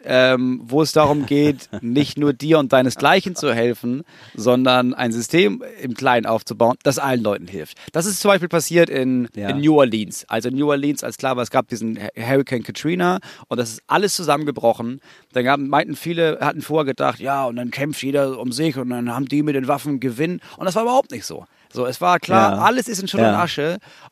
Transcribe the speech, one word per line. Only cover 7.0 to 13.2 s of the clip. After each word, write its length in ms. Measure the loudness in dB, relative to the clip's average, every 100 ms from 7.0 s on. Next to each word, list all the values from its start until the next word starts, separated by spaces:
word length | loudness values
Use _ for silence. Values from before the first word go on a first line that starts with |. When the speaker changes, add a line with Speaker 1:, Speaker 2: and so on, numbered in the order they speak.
| 0 0
Speaker 1:
Leuten 240 | 0 -2 -6
hilft. 300 | -12 -12 -16 -8
Das 120 | -4 -2
ist 140 | 0
zum 100 | 2
Beispiel 200 | 2 2
passiert 400 | -2 2 4 4
in, 400 | 2 0 0 -2 -6
Speaker 2:
Ja. 140 | -6
Speaker 1:
in 120 | 0
New 140 | 4 6
Orleans. 460 | 6 2 -4 -10 -6
Also 220 | -4 -2
in 60 | -2
New 100 | 0
Orleans, 340 | 0 0 -2
als 140 | -6 -6
klar 180 | -4 -2
war, 60 |
es 60 | -2
gab 180 | -2 -2
diesen 280 | -4 -6 -6
Hu-, 120 | -10 -8
Hurricane 420 | 0 0 0 -4
Katrina 560 | -6 -6 -4 0 0 -2